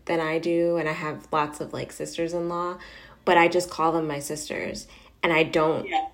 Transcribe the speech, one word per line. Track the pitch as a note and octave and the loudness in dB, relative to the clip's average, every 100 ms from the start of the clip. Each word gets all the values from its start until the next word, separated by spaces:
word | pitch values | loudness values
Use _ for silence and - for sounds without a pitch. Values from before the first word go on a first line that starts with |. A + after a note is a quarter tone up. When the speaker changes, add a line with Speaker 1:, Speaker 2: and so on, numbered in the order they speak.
| - | -2
Speaker 1:
than | E3 | -2
I | D#3 D#3+ | 0 0
do, | E3+ E3+ E3+ E3+ | 2 2 4 2
and | D#3 | 0
I | |
have | D#3+ D#3 - - | -2 -6 -8 -2
lots | D#3 D3 - | 0 0 -4
of, | C#3+ | -8
like, | C3 B2+ | -8 -8
sisters-in-law, | - D3 - E3 F3 E3+ F3 F3 F3+ - - - - - | -8 -8 -4 -4 -2 -2 -2 -4 -6 -14 -20 -20 -6 4
but | E3+ | 6
I | E3 | 6
just | F3 E3+ | 4 0
call | - D#3+ | 0 2
them | E3 D#3 | 2 -2
my | C#3+ | -4
sisters, | D3 D3+ - - F#2 - - - - _ | -6 -8 -6 -6 -6 -10 -14 -20 -20 _
and | F3 | 2
I | D#3+ | 4
don't | D#3+ E3+ D#3 D3 - | 4 4 4 2 0
Speaker 2:
Yeah. | - - | -2 -2